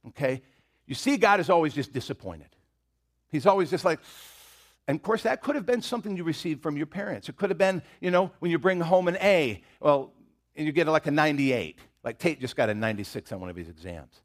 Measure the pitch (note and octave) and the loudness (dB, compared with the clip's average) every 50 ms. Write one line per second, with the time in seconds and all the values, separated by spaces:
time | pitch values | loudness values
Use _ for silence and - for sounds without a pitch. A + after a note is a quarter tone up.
0 | _ A#2+ - - D3 C3 C3 C3 _ _ _ _ _ _ _ _ _ - C#3 - | _ -20 -10 -4 -2 -2 -2 -4 _ _ _ _ _ _ _ _ _ -12 -10 -4
1 | - - C#4+ A#3 F3+ G#3 G3+ G3+ E3+ - F#3 E3+ D#3+ D#3 A2+ C#3 C3+ - - B2+ | 0 0 2 4 4 4 4 4 4 4 4 4 4 2 0 -2 -6 -4 -6 -8
2 | - - C3+ - - F#2+ E2+ D#2 C#2+ _ _ _ _ _ _ _ _ _ _ _ | -8 -8 -12 -10 -10 -14 -14 -14 -16 _ _ _ _ _ _ _ _ _ _ _
3 | _ _ _ _ _ _ - D3+ C3 G3 G3 G3 F#3 C#3 D#3+ D#3+ - F#3+ D#3+ C#3+ | _ _ _ _ _ _ -6 2 4 4 4 4 2 0 -2 0 0 0 0 0
4 | _ - - - - - - - - - - - _ _ _ _ _ - C#3 D#3 | _ -20 -20 -20 -20 -20 -20 -20 -20 -20 -20 -20 _ _ _ _ _ -4 -4 -4
5 | - G3 A3+ A3 - A3 B3+ - - - D4 D4 G3+ - A3+ A#3+ - - - A#3+ | -2 -2 -2 0 0 -2 -2 -2 -4 -4 -4 -4 -2 -2 -2 -2 -2 -4 -6 -6
6 | - G#3+ G3 F3+ F3 E3 D3+ - - F3 D#3 C3+ - D#3+ D3 C#3+ D#3 D3 - F#3 | -6 -6 -8 -4 -4 -4 -4 -4 -4 -6 -6 -4 -4 -6 -4 -4 -6 -6 -6 -8
7 | G3+ G#3+ - - - - - _ - G3 F#3+ D#3+ F#3+ F#3+ F#3+ F3 - - - _ | -8 -6 -8 -8 -10 -14 -8 _ -2 -2 0 2 0 0 0 -2 -6 -10 -18 _
8 | - F3+ F3+ F3+ F#3+ F3+ - _ - F3 E3+ E3 - F#3+ F#3 F3+ E3+ D#3+ F#3 F#3 | -4 2 2 2 2 2 -4 _ -2 0 0 2 2 2 2 2 2 4 4 4
9 | F3+ F3 E3+ F#3 F#3 G3+ G3+ F3 D3+ B2 G#2 F#2 _ _ _ _ - D3 D3 C#3 | 4 2 -2 2 4 4 4 4 4 0 -2 -6 _ _ _ _ 2 2 2 2
10 | C3+ - _ _ _ _ _ _ _ _ _ - D#3 D3+ D3 D3 E3 D3+ D#3+ D#3 | 0 -6 _ _ _ _ _ _ _ _ _ -6 -4 -2 0 2 2 4 2 2
11 | - D#3 C#3+ D3+ D3+ D#3 D3 C#3 C#3 C3+ B2+ A#2+ F#2 D#2 D2+ _ - _ _ _ | 2 2 2 2 2 2 2 2 2 2 2 0 -2 -6 -10 _ -20 _ _ _
12 | _ - A2+ _ - F3 D#3 C3 B2+ B2 - - B2+ A2 G#2+ G#2+ A2 A2+ G#2+ G2+ | _ -10 -10 _ -2 -2 -2 -2 -8 -8 0 0 0 2 2 0 -2 -2 -2 -4
13 | G2+ - - A2 F#2+ - - F#2+ F#2 F2+ F2 F2 F2 E2 E2+ D#2+ E2+ F#2 F2 E2 | -8 -8 -10 -12 -10 -10 -12 -10 -10 -10 -10 -12 -12 -14 -16 -16 -14 -14 -14 -14
14 | D2 _ _ _ | -16 _ _ _